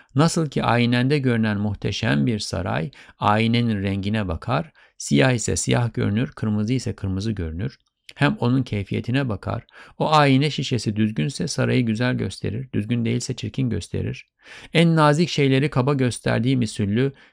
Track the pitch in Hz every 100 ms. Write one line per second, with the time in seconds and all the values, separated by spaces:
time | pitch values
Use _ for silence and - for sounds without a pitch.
0 | _ 127 160 - 156 - 123 117 120 123
1 | 127 151 131 117 110 101 104 101 113 107
2 | 110 143 131 110 - 92 92 117 156 -
3 | - _ 104 107 113 117 120 104 98 98
4 | 98 110 95 85 - 135 160 _ _ _
5 | - 143 131 123 - - - 123 117 117
6 | 110 101 - - 110 104 107 127 120 -
7 | 98 95 107 104 82 80 123 - _ _
8 | - - 143 214 120 131 127 104 98 107
9 | 107 127 135 101 - 104 - - - -
10 | 151 156 143 131 147 139 139 120 - 107
11 | 110 110 151 - - - 120 123 120 110
12 | 123 123 104 - 107 104 131 107 107 120
13 | 117 120 - 127 110 120 131 101 - 98
14 | 92 127 - _ - - - 165 170 160
15 | 151 147 175 - 139 135 143 131 127 143
16 | 127 - 127 117 117 135 113 - 101 107
17 | 139 - -